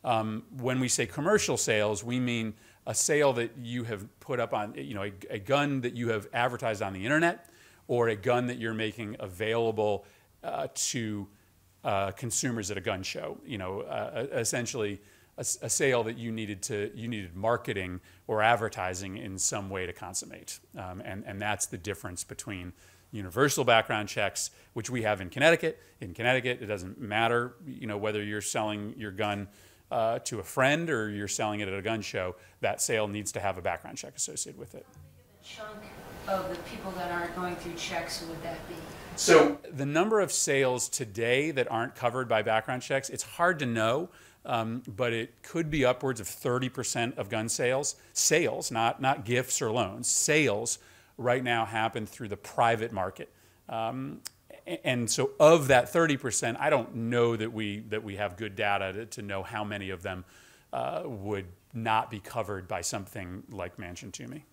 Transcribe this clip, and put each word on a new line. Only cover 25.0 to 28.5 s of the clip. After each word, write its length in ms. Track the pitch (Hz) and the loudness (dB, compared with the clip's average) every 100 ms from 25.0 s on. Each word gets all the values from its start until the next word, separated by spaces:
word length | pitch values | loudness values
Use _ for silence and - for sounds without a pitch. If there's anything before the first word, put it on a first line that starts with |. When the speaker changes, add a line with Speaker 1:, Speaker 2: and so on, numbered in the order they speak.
Speaker 1:
have 180 | 110 104 | 2 0
in 80 | 90 | -2
Connecticut. 520 | 127 151 165 160 - - - | 4 6 6 2 -4 -16 -14
In 120 | 101 | -12
Connecticut, 480 | 85 117 131 123 123 | 0 2 4 2 -2
it 40 | 104 | -2
doesn't 340 | 104 90 104 | -4 -4 -8
matter, 540 | 107 104 117 120 123 - 147 | -2 2 4 4 0 -8 -14
you 200 | - 113 | -10 -6
know, 120 | 104 | -2
whether 260 | 107 107 | 0 -2
you're 180 | 104 107 | -2 -4
selling 520 | 98 | -2